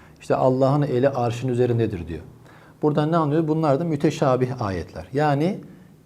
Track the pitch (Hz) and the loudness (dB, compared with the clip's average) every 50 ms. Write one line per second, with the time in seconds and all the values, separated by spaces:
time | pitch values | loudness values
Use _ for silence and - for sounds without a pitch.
0 | - - - - - - 139 135 135 131 131 127 135 131 139 147 147 147 131 123 | -20 -20 -20 -20 -4 -2 0 2 4 2 4 4 2 2 4 2 2 0 2 2
1 | 123 - 113 123 120 120 113 120 131 131 123 120 123 120 120 117 113 107 104 87 | 2 2 2 0 -2 -2 -2 -2 -4 -2 0 2 2 2 2 0 0 0 -2 -6
2 | 82 80 85 76 - - - - - - - - - - - - - 151 147 151 | -8 -8 -10 -10 -12 -14 -20 -20 -20 -20 -20 -20 -20 -20 -12 -2 -2 0 0 2
3 | 151 156 165 170 160 143 143 165 165 151 156 160 160 151 135 135 170 170 139 135 | 0 0 0 0 0 0 0 0 0 0 0 0 2 2 2 2 0 -2 -4 0
4 | - 160 147 - 156 135 127 127 127 123 127 - 113 101 95 87 78 - - 92 | 0 -2 0 0 0 2 2 2 0 -2 -4 -4 -4 -4 -4 -4 -6 -8 -12 -14
5 | 90 - - 135 151 151 143 139 151 180 220 - - - - - - - - - | -14 -6 -4 -2 0 0 2 2 0 -2 -2 -4 -10 -16 -20 -20 -20 -20 -20 -20
6 | - | -20